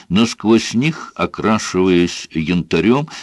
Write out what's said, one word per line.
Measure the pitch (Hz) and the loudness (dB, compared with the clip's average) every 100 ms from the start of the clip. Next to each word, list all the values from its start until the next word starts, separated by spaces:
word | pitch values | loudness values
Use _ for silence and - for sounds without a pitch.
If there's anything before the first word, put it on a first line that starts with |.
| - | -2
но | 90 117 | 0 0
сквозь | - 104 113 - | 0 4 4 2
них, | 113 151 156 - - | -2 -2 -4 -12 -8
окрашиваясь | 87 - 104 107 - 92 95 87 87 - - | -8 -4 -2 -2 -2 0 4 4 2 -2 -8
янтарем, | 80 76 90 80 85 95 135 151 - | -6 -2 -2 0 0 2 0 -2 -12